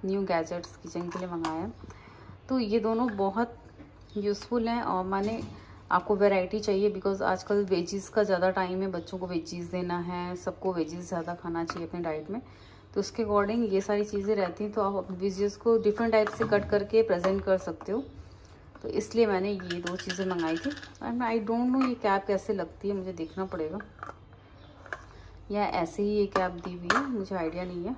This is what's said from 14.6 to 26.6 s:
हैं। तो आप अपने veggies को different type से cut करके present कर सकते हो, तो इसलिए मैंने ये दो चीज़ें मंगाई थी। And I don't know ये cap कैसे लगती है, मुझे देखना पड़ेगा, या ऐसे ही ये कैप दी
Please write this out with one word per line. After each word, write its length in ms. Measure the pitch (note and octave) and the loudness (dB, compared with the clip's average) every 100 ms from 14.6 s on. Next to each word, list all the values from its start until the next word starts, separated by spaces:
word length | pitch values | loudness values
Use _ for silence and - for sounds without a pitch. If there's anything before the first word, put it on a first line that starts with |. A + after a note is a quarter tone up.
हैं। 100 | G#3 | -4
तो 80 | G#3+ | 0
आप 140 | G3 G3 | 0 0
अपने 220 | F#3 F#3 | -4 -2
veggies 380 | G3 F#3+ G3+ G3+ | -2 0 -2 2
को 220 | - A3+ | 4 6
different 340 | G#3 G#3 A#3 | 4 4 4
type 180 | A3 G#3+ | 6 4
से 160 | - A3 | 0 2
cut 240 | G#3 G3+ | 2 4
करके 320 | G#3 G3+ A3 | 0 4 4
present 420 | A3 F3+ F#3+ G3 | 6 4 4 2
कर 140 | F#3+ F#3+ | 2 2
सकते 340 | F#3 E3 - | 0 -8 -4
हो, 120 | G#3+ C#4 - - - - - - - | -4 -4 -14 -20 -20 -20 -20 -20 -12
तो 60 | - | -4
इसलिए 380 | - G#3 A3+ A3+ | -2 0 4 4
मैंने 260 | F#3+ G3 | 4 2
ये 300 | G3 F3+ F3 | -2 -4 -4
दो 140 | F3 F#3 | -4 -6
चीज़ें 300 | - F3+ F#3+ | -6 -2 -2
मंगाई 320 | F3+ D#3+ E3 | 0 0 0
थी। 140 | C4+ D4 - - | -2 -6 -14 -10
And 200 | A3+ A#3+ | -6 -2
I 260 | A#3+ A3+ G#3 | 0 0 0
don't 240 | A#3 B3 | 2 4
know 160 | C4 B3+ | 4 2
ये 80 | A#3+ | 2
cap 300 | G#3+ G3 G3 | 2 2 2
कैसे 280 | G3 - | 0 0
लगती 360 | G3+ E3 - G3 | -2 -2 -4 -2
है, 60 | G3+ | -2
मुझे 180 | F#3 | -4
देखना 320 | E3+ E3 - F#3+ | -6 -6 -4 -6
पड़ेगा, 340 | E3+ D#3 G3 - - - - - - - - - - - - - - - - - | -4 -4 -4 -10 -14 -14 -14 -20 -20 -20 -20 -20 -20 -12 -12 -12 -20 -20 -20 -4
या 140 | G3+ G3+ | 0 0
ऐसे 380 | F#3+ E3+ - | 0 -2 0
ही 60 | G3+ | 0
ये 160 | G#3 G3+ | 2 2
कैप 260 | G3+ F#3 | 2 0
दी 260 | F3 | -2